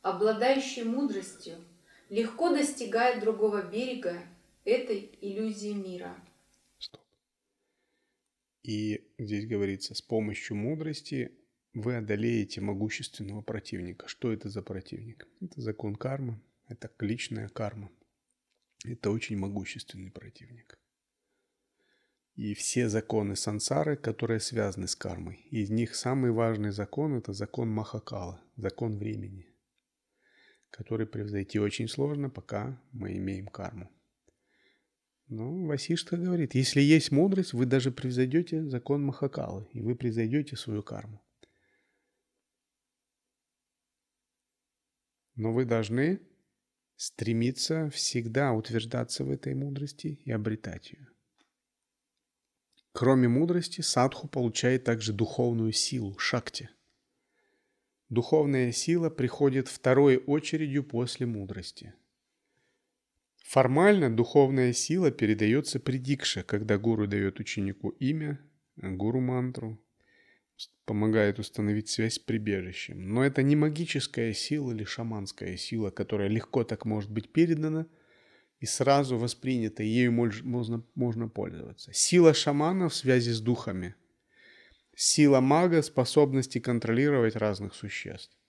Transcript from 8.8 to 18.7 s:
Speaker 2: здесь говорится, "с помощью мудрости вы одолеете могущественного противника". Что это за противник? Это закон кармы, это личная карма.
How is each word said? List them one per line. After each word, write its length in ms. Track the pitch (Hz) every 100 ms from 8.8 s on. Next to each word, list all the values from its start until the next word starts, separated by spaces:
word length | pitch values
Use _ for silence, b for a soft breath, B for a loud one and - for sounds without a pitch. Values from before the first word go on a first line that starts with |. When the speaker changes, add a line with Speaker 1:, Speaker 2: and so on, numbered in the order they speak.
| 107 104 _ -
Speaker 2:
здесь 280 | 107 104 110
говорится, 480 | 104 98 98 -
"с 60 | -
помощью 560 | _ 113 107 101 - 104
мудрости 760 | 117 156 156 147 - 135 123 _ _ _ _
вы 220 | 117 110 120
одолеете 640 | 107 104 117 117 101 -
могущественного 840 | 101 101 107 - 131 - 101 104
противника". 640 | 104 107 - 95 87 - -
Что 260 | - 123
это 160 | 110 101
за 140 | 104
противник? 640 | - 95 - - 113 110 - _
Это 200 | 180 -
закон 360 | 110 107 107 104
кармы, 440 | 131 139 127 110 _ _ _
это 220 | 120 - _
личная 480 | 104 120 - 110 107
карма. 420 | - 104 104 101 _ _ _ _ _ _ _ _